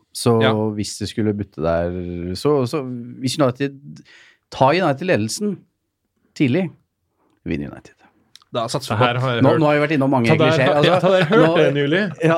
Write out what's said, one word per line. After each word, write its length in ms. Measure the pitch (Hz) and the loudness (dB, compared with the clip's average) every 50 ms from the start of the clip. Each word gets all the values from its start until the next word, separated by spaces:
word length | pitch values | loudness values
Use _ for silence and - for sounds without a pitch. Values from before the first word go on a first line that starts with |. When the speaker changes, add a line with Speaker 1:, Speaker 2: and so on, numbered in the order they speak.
| _ _ | _ _
Speaker 1:
Så 300 | - - - 120 117 113 | -12 -4 0 0 2 2
Speaker 2:
Ja. 100 | 110 107 | 2 2
Speaker 1:
hvis 460 | 110 107 107 110 107 104 101 - - - | 0 0 -2 -4 -4 -6 -6 -8 -8 -8
det 100 | 104 - | -10 -8
skulle 240 | - - 107 107 | -4 -2 -2 -2
butte 300 | 101 101 101 - _ - | -2 -4 -6 -10 _ -6
der, 720 | 76 82 82 82 87 87 90 90 90 87 87 87 87 90 92 | -2 -2 0 -2 -2 -4 -4 -6 -8 -8 -8 -8 -8 -8 -6
så, 320 | - - 143 151 143 127 | -4 -2 0 0 0 0
så 160 | 117 - 156 131 127 123 120 120 123 123 - | -2 -4 -6 -8 -8 -10 -12 -14 -14 -10 -8
hvis 180 | 127 127 123 160 | -6 -4 -2 0
United, 640 | 147 127 120 - 139 143 139 139 147 147 156 - - _ - - - _ _ _ _ _ | 0 0 0 -2 -6 -6 -6 -10 -18 -20 -20 -20 -20 _ -20 -20 -20 _ _ _ _ _
tar 240 | - - 135 131 156 | -2 2 2 2 4
United 320 | 180 190 156 135 135 175 | 2 2 0 -2 -2 -2
ledelsen 520 | 185 160 107 107 113 - - 208 208 180 - - _ _ _ _ _ _ _ _ _ _ _ _ _ _ | 0 0 0 0 -2 -4 -4 -6 -6 -6 -8 -12 _ _ _ _ _ _ _ _ _ _ _ _ _ _
tidlig, 360 | - 160 123 123 180 190 151 - _ _ _ _ _ _ _ _ _ _ _ _ _ - | -2 0 0 0 0 -2 -4 -8 _ _ _ _ _ _ _ _ _ _ _ _ _ -8
vinner 240 | 85 85 71 71 - | -6 -6 -6 -6 -8
United. 240 | - - - - _ _ _ _ _ _ _ _ - - _ _ - | -12 -16 -20 -20 _ _ _ _ _ _ _ _ -20 -20 _ _ -8
Speaker 2:
Da 140 | 123 113 113 | -6 -6 -4
satser 260 | - 147 - - 117 | -6 -6 -6 -4 -2
vi 0 | |
Speaker 3:
Så 20 | 104 | 0
her 160 | 123 120 120 | 0 0 0
Speaker 2:
på. 40 | 127 | 0
Speaker 3:
har 100 | 127 135 120 | -2 -2 0
jeg 80 | 117 | 2
Speaker 1:
Nå, 60 | 117 135 | 2 4
Speaker 3:
hørt 80 | 165 165 | 4 4
Speaker 1:
nå 80 | 156 | 2
har 80 | 147 147 | 2 2
vi 80 | 147 | 2
vært 120 | 147 147 160 135 | 0 0 0 0
innom 120 | 135 135 | 0 2
mange, 180 | 139 131 117 113 | 2 2 4 4
Speaker 3:
Ta 80 | - | 4
der, 100 | - 156 | 4 4
Speaker 1:
egentlig, 200 | - - - 131 | 2 2 2 2
Speaker 3:
ja, 80 | 131 - 147 151 170 175 | 2 2 4 4 4 4
Speaker 1:
altså, 60 | 185 | 4
Speaker 3:
ta 80 | 170 185 | 4 2
der, 140 | 190 185 185 | 2 2 2
hørte 220 | 147 196 156 160 160 | 4 4 4 4 4
Speaker 1:
nå 80 | 165 170 | 4 4
Speaker 3:
jeg 160 | 156 143 143 | 2 2 2
nylig. 280 | 143 143 139 156 185 214 185 - - | 0 0 0 0 0 0 -2 -2 0
Speaker 1:
Ja, 140 | 170 160 165 | 0 2 2